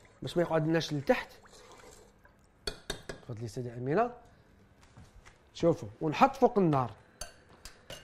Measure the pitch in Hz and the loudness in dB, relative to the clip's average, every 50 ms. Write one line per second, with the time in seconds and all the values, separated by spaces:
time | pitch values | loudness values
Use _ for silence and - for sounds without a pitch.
0 | - - - - - 131 - 175 165 - 160 160 151 160 165 165 151 - 151 143 | -20 -20 -16 -12 -10 -4 0 0 0 2 2 2 2 2 2 2 0 0 -4 -2
1 | - - 247 - - - - - - - - - - - - - - - - - | 2 2 2 2 0 -8 -16 -20 -20 -20 -20 -20 -20 -20 -20 -20 -20 -20 -20 -20
2 | - - _ - - - _ _ - _ _ _ - - - - - - - - | -20 -20 _ -20 -20 -20 _ _ -20 _ _ _ -12 -12 -12 -10 -12 -12 -12 -12
3 | - - - - - - 113 107 120 110 - 131 120 117 120 120 123 135 156 208 | -12 -16 -16 -14 -14 -12 -10 -10 -10 -8 -8 -8 -8 -8 -8 -8 -4 0 0 2
4 | 240 247 - - - - - - _ _ - - - _ - - - - - - | 0 0 -4 -10 -20 -20 -20 -20 _ _ -20 -20 -20 _ -20 -20 -20 -20 -20 -20
5 | - - - - - - - - _ _ - - 156 170 156 - 117 101 - - | -20 -20 -20 -20 -20 -20 -20 -20 _ _ -6 2 2 2 2 2 -4 -12 -10 -6
6 | 160 156 147 - 254 262 - - 247 240 - 208 185 160 147 131 123 - - - | -4 -4 4 4 4 4 6 4 2 4 4 4 4 4 4 2 0 -2 -6 -14
7 | - - - - - - - - - - - - - - - - - - - - | -20 -20 -18 -16 -16 -16 -16 -20 -20 -20 -20 -20 -20 -20 -20 -20 -20 -20 -20 -18